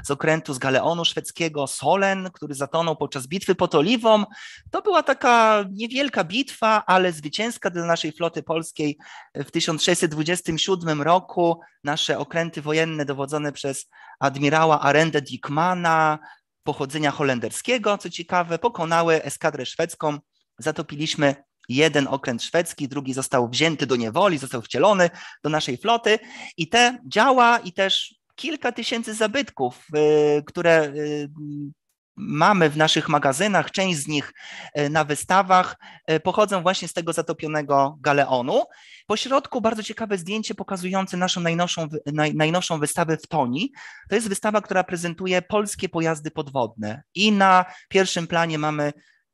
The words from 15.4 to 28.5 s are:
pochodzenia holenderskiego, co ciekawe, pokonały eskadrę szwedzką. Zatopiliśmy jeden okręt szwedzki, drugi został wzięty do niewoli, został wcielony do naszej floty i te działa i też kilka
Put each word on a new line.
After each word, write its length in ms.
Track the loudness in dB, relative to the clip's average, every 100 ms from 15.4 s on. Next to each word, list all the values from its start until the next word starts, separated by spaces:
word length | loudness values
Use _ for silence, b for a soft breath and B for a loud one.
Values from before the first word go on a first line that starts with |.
| -6 -2 0 0 2 2 2 0 B B _ _
pochodzenia 480 | -8 -6 -6 -2 -2
holenderskiego, 840 | 0 0 0 -4 -8 -4 -2 0 -2
co 120 | -4
ciekawe, 500 | -12 -4 -2 -2 -2
pokonały 640 | -2 -2 0 2 4 2
eskadrę 420 | 0 -2 -2 -2 -8
szwedzką. 540 | -4 -6 -2 -4 -4 -10 _ _ _
Zatopiliśmy 800 | -6 -6 -8 -6 -6 0 0 0 _ _ -4
jeden 380 | 2 4 4 0
okręt 360 | -2 -4 -6
szwedzki, 440 | -2 -2 -2 -6 -8
drugi 260 | -6 -6
został 360 | -6 0 0 0
wzięty 360 | 2 0 0 0
do 100 | 0
niewoli, 420 | 0 2 2 2
został 240 | -4 -10
wcielony 480 | -6 2 4 6 2 B B B
do 60 | -4
naszej 280 | -2 -2 -4
floty 420 | 0 0 2 0 B B B -8
i 120 | 0
te 300 | 4 4 2 -4
działa 520 | 2 4 6 6 4
i 120 | 0
też 440 | -2 0 0 -4 -14 _ -12
kilka 360 | -10